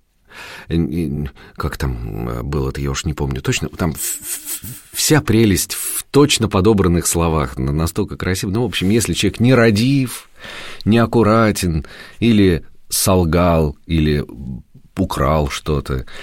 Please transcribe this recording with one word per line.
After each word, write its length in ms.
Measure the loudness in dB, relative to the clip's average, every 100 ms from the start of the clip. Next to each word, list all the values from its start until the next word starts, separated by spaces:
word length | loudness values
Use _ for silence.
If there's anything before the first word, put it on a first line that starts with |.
| _ _ _ -20 -20 -18 -4
э, 80 | -2
э, 500 | 0 -2 -4 -4 -6 -10 -16 -8
как 200 | -8 -4
там, 520 | -4 -4 -8 -8 -6
э, 140 | -6
было-то, 380 | -4 -4 -4 -4
я 100 | -6
уж 140 | -4
не 80 | -6
помню 300 | -4 -4 -4
точно, 260 | -4 -4 -6
там 240 | -4 -4
в-, 40 | -4
в-, 1000 | -8 -8 -10 -12 -10 -12 -12 -16 -12 -4
вся 240 | 2 2
прелесть 540 | 4 4 4 2 -2
в 300 | -6 -8 -8 0
точно 380 | 4 4 2 0
подобранных 580 | 2 4 4 4 2 0
словах, 520 | 0 0 0 -2 -4
на-, 140 | -2
настолько 440 | 0 -2 -2 -6 -6
красиво. 340 | -4 -4 -2
Ну, 120 | -2
в 40 | -2
общем, 220 | -2 2
если 240 | 2 2
человек 260 | 0 -2 2
нерадив, 920 | 4 6 6 4 2 2 0 -6 -18 -20 -18 -16 -14 -6 2
неаккуратен, 1000 | 4 4 4 4 4 4 2 -2 -2 -4 -12 -20 -2
или 440 | 2 6 4 4 -2 -16 -8
солгал, 880 | -4 2 2 4 4 4 4 2 -2 -2
или 380 | 0 2 0 -2 -10 -12 -12 -16 -20 -12 -6
украл 500 | -4 0 0 2 0
что-то, 580 | -4 -4 -4 -2 -6 -6 -14